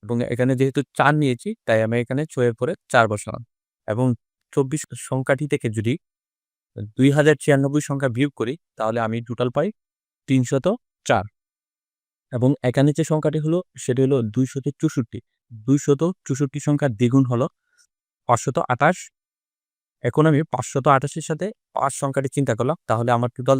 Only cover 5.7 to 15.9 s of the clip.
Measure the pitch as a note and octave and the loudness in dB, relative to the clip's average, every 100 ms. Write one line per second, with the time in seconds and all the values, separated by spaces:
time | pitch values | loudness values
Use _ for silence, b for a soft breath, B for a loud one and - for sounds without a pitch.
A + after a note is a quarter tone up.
5.7 | G#2+ A2 D3+ - _ _ _ _ _ _ | -2 -2 -4 -8 _ _ _ _ _ _
6.7 | - G#2+ - C3+ C#3 D3 D3 - C#3 C#3 | -14 -10 2 4 6 4 2 2 2 2
7.7 | D3 - C#3 C#3 A#2 C#3+ - A2+ D#3 _ | 0 -2 -4 -2 -2 -2 -2 -6 -6 _
8.7 | - A2 A#2 A2+ A2+ A#2 A#2 B2 C3 F3+ | -4 -2 -2 -2 -4 -6 -4 -2 -2 -4
9.7 | - _ _ _ _ - C3+ B2 C3+ F3+ | -6 _ _ _ _ 0 0 2 0 0
10.7 | D3 _ _ - A2+ G#2+ - _ _ _ | -2 _ _ 0 0 0 -12 _ _ _
11.7 | _ _ _ _ _ _ B2+ B2+ D3 B2+ | _ _ _ _ _ _ 0 0 2 0
12.7 | C3 C#3+ D3 D#3+ D#3 D#3 D#3 D3+ F3 F3+ | 2 2 2 0 0 0 -2 -2 -2 -4
13.7 | - - B2+ C3+ C#3 A2+ A2 C3 C3+ C3+ | -8 -4 0 2 2 0 -2 -2 -2 -8
14.7 | - D#3 - A#2+ A2 - _ _ A2+ A2 | -4 -2 -2 -4 -10 -18 _ _ -10 0
15.7 | C#3+ - | 2 2